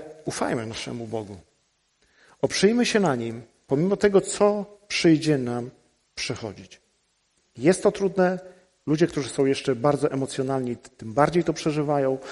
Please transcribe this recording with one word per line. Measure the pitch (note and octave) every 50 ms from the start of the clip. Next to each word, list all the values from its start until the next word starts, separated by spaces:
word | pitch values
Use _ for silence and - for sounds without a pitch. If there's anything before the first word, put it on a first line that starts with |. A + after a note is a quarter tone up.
| - - - - -
ufajmy | - - - - - E3 A#2+ A2
naszemu | A2+ A#2 - - C3 B2 A#2+ A#2
Bogu. | G#2+ A2+ A2+ G#2+ G2 G2+ F2 - _ _ _ _ _ _ _ _ _ _ _ _ _ _ _ _ _ _ -
Oprzyjmy | - C3+ - - F#3 G#3 A#3 A#3+ A#3+
się | - - G#3+
na | G3 D#3+ C3
Nim, | A#2+ A2+ A#2 A2+ A#2 A#2 _ _ _ _
pomimo | - C#3 C#3+ E3+ F#3+ G3+
tego, | G3 - G#3 G3 F#3
co | F3+ - - - G3+ G#3 G#3 G#3 G3 - - _ _ -
przyjdzie | - - - E3+ D#3+ C#3+ C3+ D3+ D3 C3
nam | B2 A#2+ A#2+ A#2+ A#2+ B2+ - _ _ _ _ _ _ _ -
przechodzić. | - - - A#2+ - A#2 G#2 F#2+ G2 F#2+ - - _ _ _ _ _ _ _ _ _ _ _ _ _ _ _ _
Jest | A#2 B2 E3+ F#3+ F#3+
to | - G#3
trudne. | G3+ - G3 F#3 - F#3+ F3+ F3+ F#3 F3+ - - - _ _ _ _ _ -
Ludzie, | C#3 D#3 D#3 E3+
którzy | E3+ - D3+ C3 A2+
są | - - C#3
jeszcze | C3+ C3+ - - C#3 C3
bardzo | A#2 B2 D3 C#3+ C3 C#3+ C#3+
emocjonalni, | C3+ C3+ C3+ B2+ - - C3 C3 C3+ C3+ B2+ A#2+ A#2
tym | A#2 _ - _ - A2 A2+ G#2+
bardziej | C3 D3 D#3+ D#3+ F3 E3
to | E3+
przeżywają. | D3 - - E3 D3 D3+ C#3+ D3 D3 C#3+ C3+ C3 C3 C3 - -